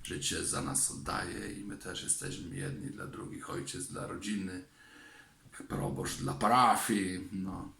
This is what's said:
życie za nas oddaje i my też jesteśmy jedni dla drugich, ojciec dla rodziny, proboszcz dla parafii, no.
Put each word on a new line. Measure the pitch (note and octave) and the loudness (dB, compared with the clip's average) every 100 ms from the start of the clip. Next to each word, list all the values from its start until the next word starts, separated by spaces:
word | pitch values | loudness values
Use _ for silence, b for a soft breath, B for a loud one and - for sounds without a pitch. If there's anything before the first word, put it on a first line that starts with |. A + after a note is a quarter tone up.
życie | - E2+ C#2 E2+ - | -4 -2 0 0 0
za | F2 | 0
nas | F2 - - | 2 2 2
oddaje | - - G2 F#2 G2 G2+ | 0 -2 -2 -2 -4 -6
i | - G#2 | -6 -8
my | G#2 | -8
też | - D#2+ | -6 -6
jesteśmy | - - F#2+ F#2 F2+ F#2 | 0 0 0 -4 -6 -4
jedni | F#2 - - | -4 -4 -6
dla | - F#2 | -8 -8
drugich, | - - - - | -8 -8 -8 -6
ojciec | - - - - | -6 -6 -6 -6
dla | F2 E2+ | -6 -6
rodziny, | F2+ G#2 G#2 F#2 F2+ - B B B B B B B - - - | -4 0 0 0 -6 -10 B B B B B B B -20 -14 -6
proboszcz | - C#2+ F2+ F#2 - | -2 0 -2 -2 -2
dla | C3+ | -2
parafii, | C#3+ G#2+ B2 B2 - - G#2 F#2+ F#2 F2+ | 2 6 10 10 8 4 2 2 -2 -4
no. | F#2+ F#2+ F#2 - - | -6 -6 -6 -8 -12